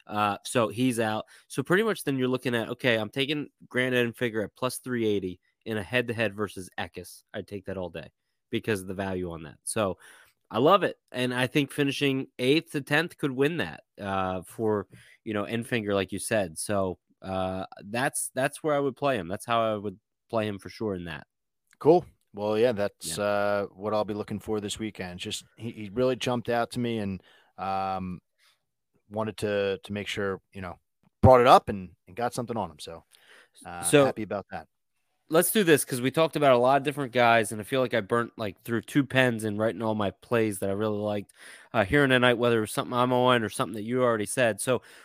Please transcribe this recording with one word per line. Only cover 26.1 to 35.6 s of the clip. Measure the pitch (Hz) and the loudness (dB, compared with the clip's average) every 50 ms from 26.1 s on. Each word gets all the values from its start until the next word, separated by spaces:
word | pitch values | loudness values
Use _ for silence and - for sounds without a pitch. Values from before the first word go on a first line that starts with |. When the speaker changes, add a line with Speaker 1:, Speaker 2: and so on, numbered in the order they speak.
| 127 | 0
Speaker 2:
jumped | - - 127 123 120 - - | -2 -2 -2 -2 -2 -2 -2
out | 120 117 117 - - | 0 0 -2 -2 -4
to | 123 | -4
me | 120 117 117 110 | -4 -4 -2 -2
and, | 104 98 95 90 - _ _ _ _ _ _ - | -4 -4 -6 -8 -10 _ _ _ _ _ _ -10
um, | 92 95 95 95 95 95 95 95 92 92 90 - - _ _ _ _ _ _ _ _ _ _ _ _ _ _ _ _ _ | -6 -6 -4 -4 -4 -4 -4 -6 -6 -8 -10 -12 -14 _ _ _ _ _ _ _ _ _ _ _ _ _ _ _ _ _
wanted | 104 110 110 110 98 - | -6 -6 -4 -4 -4 -4
to, | - 104 104 101 101 98 98 92 - | -2 -2 0 0 0 0 -2 -4 -6
to | - 101 | -8 -8
make | 104 101 | -6 -6
sure, | - - - 101 98 95 90 - _ - | -6 -6 -4 -4 -4 -4 -6 -10 _ -14
you | 98 | -12
know, | 92 90 82 - _ _ _ _ _ _ _ _ - | -12 -12 -12 -14 _ _ _ _ _ _ _ _ 8
brought | 131 131 123 | 10 10 10
it | 120 131 | 10 10
up | 160 196 - - | 8 8 8 4
and, | 110 98 92 85 - _ _ | -4 -8 -10 -14 -16 _ _
and | - 92 | -18 -10
got | 104 120 120 - | -8 -6 -6 -4
something | - 120 110 117 | -6 -6 -6 -6
on | 113 98 85 | -6 -6 -6
him. | 80 73 | -8 -12
So, | - - 82 82 - _ _ _ _ _ - - - _ _ _ - | -16 -16 -16 -16 -18 _ _ _ _ _ -20 -20 -20 _ _ _ -18
uh, | 90 87 87 87 | -14 -12 -6 0
Speaker 1:
So | 85 143 147 135 | 4 4 6 6
Speaker 2:
happy | 131 127 - 107 | 4 2 -2 -6
about | 92 104 101 92 - 98 | -6 -6 -8 -8 -8 -12
that. | 82 82 - _ _ _ _ _ _ _ _ _ _ _ - | -14 -14 -16 _ _ _ _ _ _ _ _ _ _ _ 0
Speaker 1:
let's | 151 165 180 - | 2 2 2 4
do | - 220 | 2 2